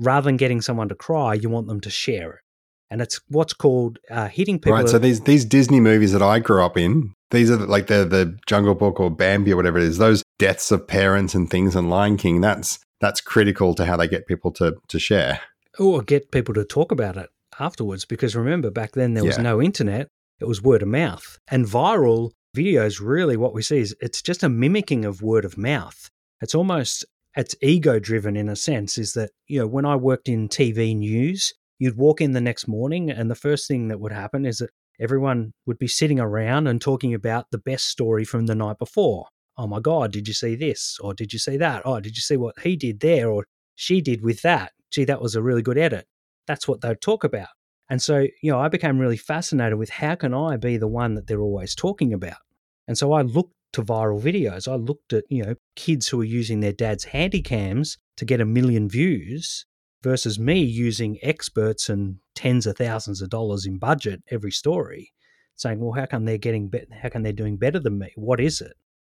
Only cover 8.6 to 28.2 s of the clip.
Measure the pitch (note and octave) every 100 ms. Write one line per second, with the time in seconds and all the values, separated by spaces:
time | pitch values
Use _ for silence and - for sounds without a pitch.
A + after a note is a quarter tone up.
8.6 | G#2 G2 G#2 F2 F#2 D#2 F#2 G2+ G2+ F2+
9.6 | F2 E2+ E2+ E2 A2 G#2+ - - G2 F#2
10.6 | - G2 - G#2 G2 G2 F#2+ G2 E2+ F#2
11.6 | F#2+ F#2 F2 F2+ G2+ G#2 F#2+ E2+ G2 G2+
12.6 | F#2+ - _ _ G#2 - - - G#2 G2
13.6 | F#2+ E2+ F2 F2 E2+ E2+ - F2+ F2 D#2
14.6 | E2+ D#2+ - - - G2+ C2 C2 - _
15.6 | _ - G3 E3+ G#2+ C#3+ - C3+ A#2+ G#2+
16.6 | G#2 - E3+ C3+ G#2+ F#2 - _ _ -
17.6 | D3 - G#2+ F#2+ - A#2 C3 A2 A#2 F3
18.6 | A#2+ G2 A2 - B2 A2+ G#2+ A#2+ A#2+ A2
19.6 | D#3 G3 G#2+ G2+ C#3 _ _ _ - G#2+
20.6 | A#2 A2+ G2 B2 D#3+ E3 - - _ C3+
21.6 | A#2 A#2 E3 A3 C3 A2+ A#2 - _ -
22.6 | F3+ D#3 G#2+ G2 G#2 D3 F3 A#2 A#2+ A2
23.6 | A#2 D3 G#2+ - A#2+ - - F3+ E3 A#2
24.6 | B2+ G#3 G3+ C3+ G#2+ F#2 G#2+ A2+ G2 F#2
25.6 | A2 C#3+ E2+ - - _ _ _ - D#3
26.6 | F#3 F3 B2 - - _ _ - C3 -
27.6 | C#3 E3+ D3+ A#2 G2+ A2+